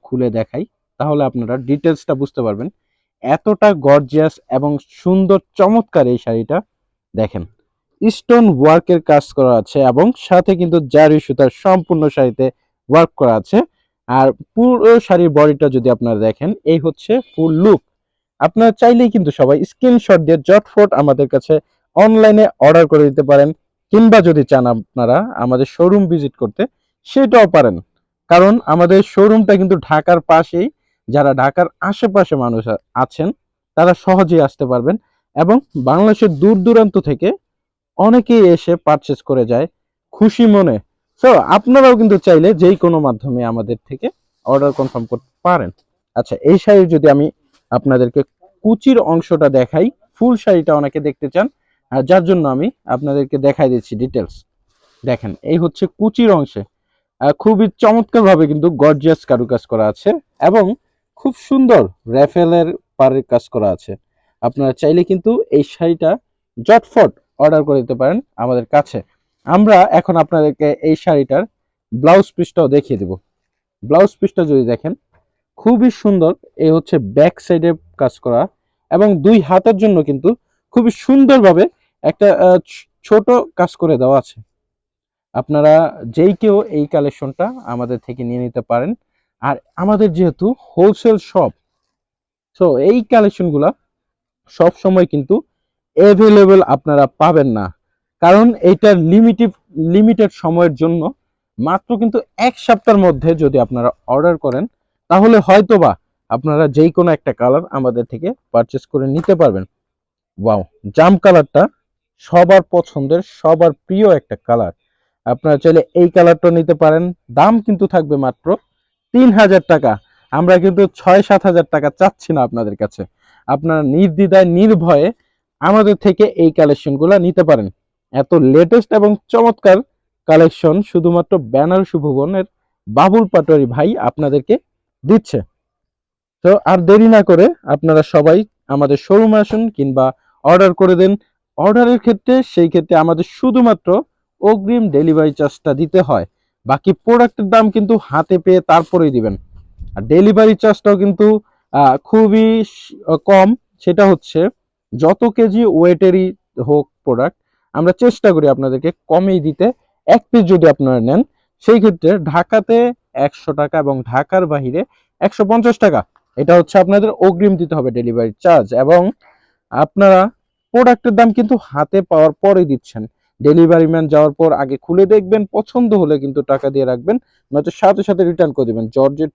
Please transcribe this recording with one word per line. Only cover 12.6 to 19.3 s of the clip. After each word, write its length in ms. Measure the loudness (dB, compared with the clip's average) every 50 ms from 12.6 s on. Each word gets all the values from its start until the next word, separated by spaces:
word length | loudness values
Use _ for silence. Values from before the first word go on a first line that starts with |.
| _ _ _ _ _ 0
ওয়ার্ক 200 | 2 2 2 0 _
করা 180 | -2 -2 0 0
আছে। 260 | -2 -4 -2 -2 -2 -2 -4 _ _ _ _ _ _ _
আর 260 | -4 -2 0 0 0
পুরো 680 | -2 -4 -12 _ -4 -2 0 0 0 2 2 4 4 2
শাড়ির 300 | 2 0 0 0 0 2
বডিটা 380 | 2 2 2 2 0 0 -2 -2
যদি 220 | -2 -2 -2 -2
আপনারা 280 | -2 -2 -4 -6 -4 -2
দেখেন, 360 | -2 -4 -4 -4 -8 -8 -8 -6 -4
এই 140 | -2 -2 -2
হচ্ছে 420 | -2 -6 -8 _ -6 -6 -6 -6
ফুল 320 | -6 _ -6 -4 -4 -2 -2
লুক। 280 | 0 2 2 2 0 _ _ _ _ _ _ _ _ _ _ _ -6
আপনারা 320 | -4 -4 0 0 0 0
চাইলেই 400 | 0 2 2 2 2 2 2 0
কিন্তু 200 | 0 -2 -4 -4